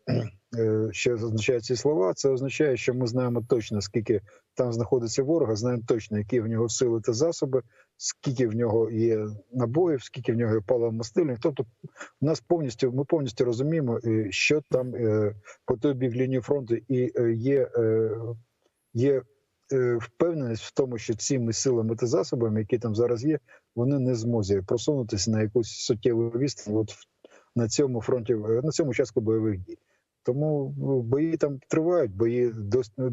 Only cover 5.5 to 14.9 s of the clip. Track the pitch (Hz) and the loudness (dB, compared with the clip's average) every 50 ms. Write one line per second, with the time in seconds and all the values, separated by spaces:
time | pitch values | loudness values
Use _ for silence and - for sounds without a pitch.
5.5 | 110 104 117 123 123 123 120 - 127 110 - - 107 104 101 - 131 120 107 113 | 0 0 0 -2 -2 -2 0 0 -2 -2 -2 -4 -4 -4 -2 0 0 0 0 0
6.5 | 113 110 117 113 - - 131 120 117 113 - 127 113 117 156 170 160 - 156 135 | 0 0 0 -2 0 0 0 2 0 0 0 -2 0 2 0 0 0 -2 -2 0
7.5 | 127 123 - _ _ _ _ _ _ - - - - _ - 147 127 123 127 110 | 0 -2 -2 _ _ _ _ _ _ -10 -10 -10 -10 _ -4 -4 0 0 0 0
8.5 | 104 117 120 110 104 117 113 107 117 110 113 117 110 107 107 107 107 107 - _ | 0 0 0 2 2 2 2 0 0 0 2 2 2 0 -2 -4 -8 -12 -14 _
9.5 | 123 127 120 113 127 160 185 170 151 123 - - - 131 117 131 113 117 120 110 | -4 -2 -2 0 2 2 2 2 0 -2 -4 -8 -12 -6 -2 -2 0 0 2 2
10.5 | 110 110 98 - 131 117 117 117 113 113 117 - - 185 170 143 120 107 - 165 | 2 0 2 2 2 2 2 0 -2 -4 -6 -2 0 0 0 0 0 -2 -2 -2
11.5 | 135 - 127 - _ _ - - _ - - - _ _ 135 151 160 - - - | -2 -2 -6 -8 _ _ -20 -20 _ -20 -20 -20 _ _ 0 0 0 -2 -2 -2
12.5 | 175 170 147 123 - - 135 123 123 135 143 - 175 156 139 117 - - 131 120 | 0 0 0 -4 -2 -2 -2 0 0 -2 0 0 0 0 0 -2 -2 0 0 0
13.5 | 117 117 139 151 165 160 139 120 113 110 - 117 110 110 107 98 95 - - - | 0 0 0 0 0 0 0 0 -2 -2 0 0 0 0 0 -2 -2 0 2 2
14.5 | 147 151 - - - 127 127 127 | 2 0 0 0 -2 -2 -2 -2